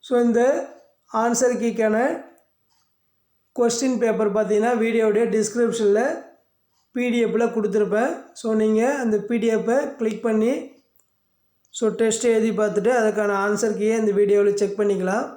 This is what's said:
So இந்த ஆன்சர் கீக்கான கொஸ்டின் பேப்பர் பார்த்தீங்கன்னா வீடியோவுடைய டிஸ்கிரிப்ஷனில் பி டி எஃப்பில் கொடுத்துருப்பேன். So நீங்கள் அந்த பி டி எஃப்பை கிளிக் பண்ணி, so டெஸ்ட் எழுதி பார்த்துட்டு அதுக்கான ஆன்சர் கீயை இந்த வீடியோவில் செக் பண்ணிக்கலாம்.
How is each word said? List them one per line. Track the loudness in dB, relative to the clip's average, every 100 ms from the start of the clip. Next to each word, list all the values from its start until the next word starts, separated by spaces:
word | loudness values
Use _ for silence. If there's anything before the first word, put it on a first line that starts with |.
| -2
So | 0 2
இந்த | 2 2 0 -4 -16 _ _ _
ஆன்சர் | -2 -2 0 0 0
கீக்கான | -2 0 0 0 -2 -4 -12 _ _ _ _ _ _ _ _ _ _ _ _ -2
கொஸ்டின் | 0 0 -2 0
பேப்பர் | 0 0 0 0
பார்த்தீங்கன்னா | 0 0 2 0
வீடியோவுடைய | 0 2 2 2 2 0
டிஸ்கிரிப்ஷனில் | -2 0 0 2 2 2 0 -4 -12 _ _ _ _ _ _ -4
பி | -2
டி | 0 0
எஃப்பில் | 2 0 0
கொடுத்துருப்பேன். | -2 0 0 0 -2 -4 -14 -10
So | -2 0
நீங்கள் | 2 2 2 0
அந்த | 0 -2 0
பி | 0 0
டி | 0
எஃப்பை | 0 0 -2 -4
கிளிக் | -4 -2 -2
பண்ணி, | 0 0 -2 -6 -20 _ _ _ _ _ _ _ _ _ -2
so | -2 0
டெஸ்ட் | 0 0 2
எழுதி | 2 2 0
பார்த்துட்டு | 0 0 0 2
அதுக்கான | 0 0 -2 0 -2
ஆன்சர் | 0 -2 0
கீயை | 0 0
இந்த | 0 2
வீடியோவில் | 2 4 2 0
செக் | -2 -2
பண்ணிக்கலாம். | -2 0 0 -2 -4